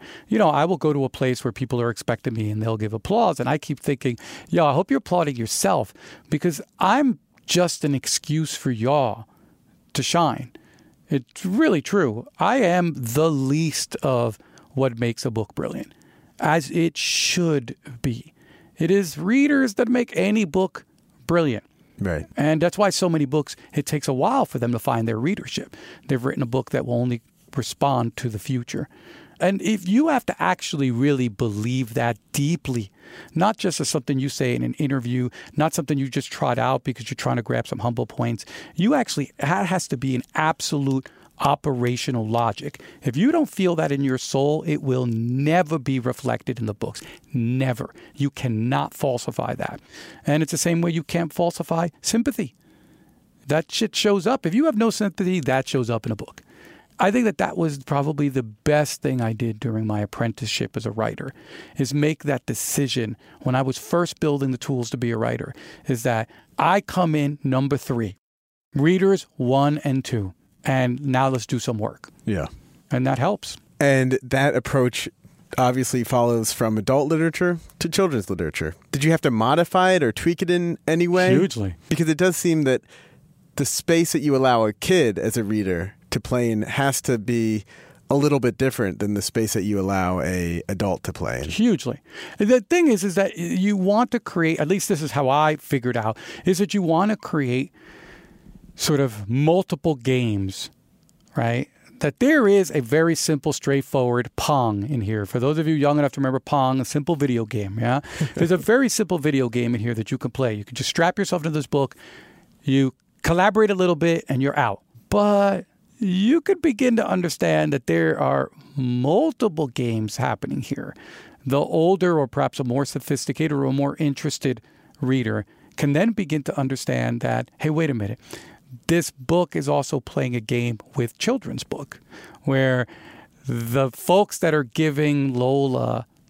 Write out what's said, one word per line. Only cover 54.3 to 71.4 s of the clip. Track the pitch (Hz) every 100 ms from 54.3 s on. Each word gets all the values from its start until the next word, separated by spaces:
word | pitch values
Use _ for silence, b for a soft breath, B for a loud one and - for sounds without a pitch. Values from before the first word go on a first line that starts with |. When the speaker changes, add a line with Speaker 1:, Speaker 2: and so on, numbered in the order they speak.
| 269 160
Speaker 1:
If | 220
you | 320
have | 214
no | 233
sympathy, | - 202 - 180 180
that | 131 131 -
shows | 135 117
up | 113 117
in |
a | 107
book. | - - B B B B B -
I | 196
think | 247 226
that | 151
that | 190 180
was | 160 139
probably | - 143 143 147 143
the | 131
best | 113 104 151 151 147 -
thing | 139 131
I | 113
did | 110 117 110
during | 120 110 107
my | 104
apprenticeship | 104 - 117 - 110 - 117 123
as | 110
a |
writer, | 110 110 - 135 - B B B -
is | 127
make | 147 151 151
that | 143 127 -
decision | 117 - - 135 127 110 110 B B
when | 135 127
I |
was | 131 -
first | - 170 170 -
building | 151 143 135
the | 123
tools | - 127 113
to | 123
be | 120
a | 113
writer, | 117 120 - - B B -
is | 120
that | 123 113 113 b b -
I | 156 202
come | - 185 170
in | 151 143 147
number | 135 131 139 135
three, | - 120 104 - _ _ _ _ _
readers | 139 156 180 196 190 - -
one | 123 135 143 151
and | 147 131
two, | - 117 95 - _ _
and | - 131 127 127 143
now | 127 135
let's | 127